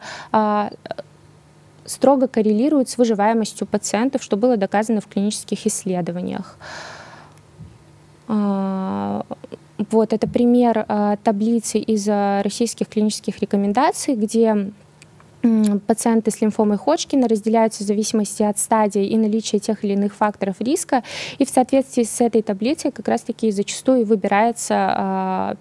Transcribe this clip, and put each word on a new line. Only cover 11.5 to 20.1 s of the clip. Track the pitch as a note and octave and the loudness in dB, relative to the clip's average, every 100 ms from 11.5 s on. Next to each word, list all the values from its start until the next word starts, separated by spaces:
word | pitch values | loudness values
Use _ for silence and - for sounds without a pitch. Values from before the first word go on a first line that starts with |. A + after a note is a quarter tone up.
| A#3 - G#3+ | 0 0 -2
из, | - G#3+ G3+ | 0 -2 0
а, | G3+ G3+ G3+ | 0 2 0
российских | G3+ - A#3 - G#3 | 0 -2 -2 -2 -4
клинических | G#3+ G#3+ - - - | 0 0 -2 -6 -6
рекомендаций, | G3+ G3+ G3+ G#3 D#4+ - - A#3 | -2 0 0 2 2 0 -2 -2
где, | G#3+ A3+ A3 G#3+ G3 - - - - - - - | 0 2 4 2 -2 -10 -20 -20 -20 -20 -20 -2
м, | A#3 A3 G#3+ G3+ | 2 4 4 2
пациенты | - A3+ A#3 A3+ A3 | 0 0 2 2 0
с | - | 0
лимфомой | G#3+ G#3+ G#3 G3+ | 0 2 0 2
Ходжкина | - E4 - C#4 A#3+ | 0 0 0 0 2
разделяются | A3 A3 A3+ A3 - | 0 2 2 2 0
в | G3+ | -4
зависимости | G#3 G#3+ A3 G3+ - | -2 0 0 -2 0
от | G#3+ - | -2 0
стадии | - A3 G#3+ G3+ G3 | 0 2 2 2 0
и | A3 | 2
наличия | A3 A3 - G3+ | 2 0 -2 -4
тех | - G#3 G#3 | -2 -4 -2
или | |
иных | G3 G3+ | 0 0